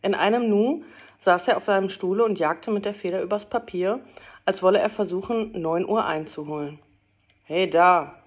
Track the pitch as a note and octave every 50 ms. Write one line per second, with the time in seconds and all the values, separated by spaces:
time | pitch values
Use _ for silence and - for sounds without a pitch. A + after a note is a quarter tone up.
0 | - G3 G3+ - D3+ G3 A3 A#3+ A#3+ A3+ G#3 G3+ G#3+ B3 D4+ E4+ - - - -
1 | - - - _ - F#3+ F3 F3+ F3 - A3+ - - - G3+ G3 G3 F#3+ F#3+ -
2 | - F#3 F#3+ G3+ A#3 A3 G#3 D#3+ E3 D3+ E3 E3 - - G#3+ G#3 G3+ G#3 G#3 G3+
3 | - F#3 F3 F#3+ F3 F3+ G#3 G#3 G#3 - - A#3+ A#3 - - F3+ F3+ F#3+ G#3+ C4
4 | C4 - - - - - - - _ - F#3+ - - F#3 G3 G3+ - G#3+ G#3+ -
5 | G#3 E3+ F3 F#3 F#3+ - A#3+ A3+ A3 A3 - F#3 E3 D#3+ D#3+ E3+ - - G#3 A3+
6 | - G#2 D#3+ D#3 D#3 D3+ - - D3+ D3 D3+ D3+ D3 C#3+ D3+ D3 _ _ _ _
7 | _ _ _ _ _ _ _ _ _ _ D3+ E3+ F#3+ F3 D#3 E3 F3 F3+ F3+ F3
8 | D3+ A2+ - - _